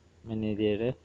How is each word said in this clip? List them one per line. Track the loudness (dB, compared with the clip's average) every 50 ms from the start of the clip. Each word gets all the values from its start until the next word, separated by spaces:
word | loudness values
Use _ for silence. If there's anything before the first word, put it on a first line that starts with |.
| _ _ _ _ -12
මෙන්න | -8 -6 -4
විදියට, | -2 -2 0 2 2 2 2 2 0 -2 -2 -4 -8